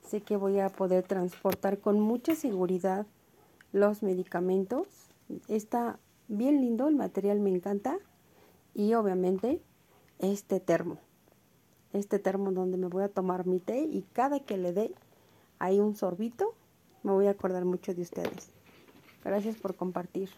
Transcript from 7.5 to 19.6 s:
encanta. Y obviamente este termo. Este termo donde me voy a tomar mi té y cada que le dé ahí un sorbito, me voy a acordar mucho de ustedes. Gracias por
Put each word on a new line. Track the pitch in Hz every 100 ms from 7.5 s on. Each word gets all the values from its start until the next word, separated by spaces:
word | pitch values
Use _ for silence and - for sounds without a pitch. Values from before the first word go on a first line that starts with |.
encanta. | 185 196 202 247 349 - _ _ _ - _ _
Y | - 208
obviamente | 233 208 185 180 190 226 330 - _ _ _ _ _
este | 185 202 - 190
termo. | 185 165 170 - _ _ _ _ _ _ _ _ _
Este | 202 202 202
termo | 190 190 196
donde | 185 185 185
me | 180
voy | 180
a | 202
tomar | 202 185 180 180
mi | 185
té | 175 233
y | 311 196 180
cada | - 262 285
que | 269 196
le | 180
dé | 180 226 370 - _ _ _ _ _
ahí | 180 196
un | 208 208
sorbito, | 190 175 226 - 403 - _ _ _ _
me | -
voy | 196 202
a |
acordar | 202 185 185 180
mucho | 180 -
de | 175
ustedes. | 175 - 175 - - - - - - - - -
Gracias | - 202 208
por | 220